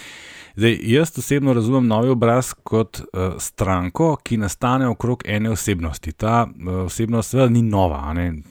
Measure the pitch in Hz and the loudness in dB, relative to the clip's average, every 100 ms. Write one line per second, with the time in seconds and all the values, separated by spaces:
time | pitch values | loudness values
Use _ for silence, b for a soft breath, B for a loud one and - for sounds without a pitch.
0 | B B B B B - 113 110 113 127 | B B B B B 0 2 2 2 2
1 | 165 - - 143 139 120 110 135 123 110 | 2 -2 -2 0 2 2 2 2 4 2
2 | 127 127 117 123 123 - - 110 110 - | 2 2 2 2 0 -8 -2 -2 -2 -6
3 | - 92 92 - - - 95 92 87 - | -10 -4 -4 -4 -10 -4 -2 0 -2 0
4 | 160 147 - 113 101 - 123 131 131 113 | 0 0 -2 -2 -2 -2 -2 0 0 -2
5 | 117 113 - 104 110 110 - 92 82 - | -2 -4 -4 -2 -2 -2 -2 -2 -4 -6
6 | 82 - 110 117 117 - 90 92 92 - | -10 -4 0 0 0 -4 -6 -4 -4 -4
7 | 113 117 - 123 131 117 113 101 90 73 | -2 0 0 2 4 4 4 2 2 0
8 | 73 85 87 78 - | -6 -4 -4 -6 -12